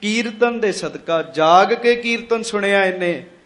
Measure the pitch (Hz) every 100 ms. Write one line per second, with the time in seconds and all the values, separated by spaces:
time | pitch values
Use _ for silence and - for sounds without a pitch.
0 | 202 220 240 214 233 233 202 185 160 147
1 | - 165 151 151 160 175 202 233 240 240
2 | 233 233 - 226 220 208 196 202 190 185
3 | 175 160 - -